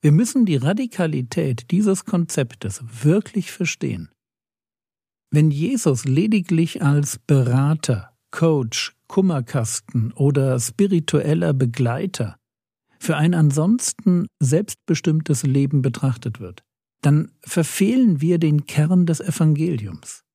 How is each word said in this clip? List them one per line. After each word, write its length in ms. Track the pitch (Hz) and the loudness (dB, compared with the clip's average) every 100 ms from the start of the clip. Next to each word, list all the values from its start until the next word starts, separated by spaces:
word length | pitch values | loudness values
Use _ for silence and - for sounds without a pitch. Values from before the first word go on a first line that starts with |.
Wir 80 | 151 | 4
müssen 340 | 151 240 269 220 | 4 4 2 2
die 100 | 143 | 2
Radikalität 1120 | 131 208 254 - 165 147 123 - 147 117 - | 0 -2 -4 -2 -2 -2 -4 -4 -2 -4 -2
dieses 340 | 175 208 190 | 0 2 0
Konzeptes 800 | - 175 165 - 127 - 101 - 117 113 | -2 -2 -2 -2 -4 -6 -10 -10 -12 -2
wirklich 480 | 139 190 208 208 175 | 2 2 0 -6 -8
verstehen. 580 | - 170 - 135 101 82 _ _ _ _ _ _ _ _ _ _ _ _ | -6 -6 -4 -6 -6 -10 _ _ _ _ _ _ _ _ _ _ _ _
Wenn 220 | 151 156 | 2 2
Jesus 520 | 143 165 262 165 127 | 2 -2 -2 0 -2
lediglich 800 | 139 131 214 214 175 165 165 - | 0 0 2 0 0 0 0 0
als 360 | 147 147 143 - | 0 0 0 -8
Berater, 960 | _ 143 120 127 139 156 - 110 - _ _ | _ 2 4 2 2 0 -2 -4 -4 _ _
Coach, 640 | - 165 151 117 - - _ _ | -2 0 2 -2 -6 -8 _ _
Kummerkasten 1040 | - 190 151 120 135 113 - - 131 113 | 0 0 0 -2 -4 -2 -6 -6 -4 -4
oder 460 | - 139 143 135 127 | 0 0 2 0 0
spiritueller 920 | 113 - 202 185 151 151 - 160 170 | -4 0 0 2 0 -2 0 0 0
Begleiter 840 | 139 131 117 123 123 196 - 104 - _ _ _ _ _ _ | 0 0 0 -2 0 -4 -6 -8 -10 _ _ _ _ _ _
für 180 | - 147 | -4 0
ein 160 | 156 | 2
ansonsten 920 | 175 151 139 165 240 - - - 180 190 _ | 4 2 4 2 2 -2 -2 0 2 0 _
selbstbestimmtes 1040 | 139 156 208 - - 160 - 156 151 147 | 0 0 -2 -10 -4 -2 0 -2 0 -2
Leben 380 | 143 135 139 143 | 0 0 0 0
betrachtet 580 | 131 117 135 123 - 107 | -2 -2 -4 -4 -6 -10
wird, 240 | - - _ _ _ _ | -14 -16 _ _ _ _
dann 300 | 151 147 160 _ | 2 2 0 _
verfehlen 800 | - - 160 - 196 254 247 156 | -6 -2 -2 0 0 4 2 2
wir 180 | 160 175 | 0 2
den 280 | 160 147 147 | 2 0 0
Kern 400 | - 151 180 175 | 0 2 4 2
des 140 | 160 | 0
Evangeliums. 1040 | - - 156 147 160 143 104 78 - - _ | -4 0 2 2 0 -4 -6 -12 -16 -20 _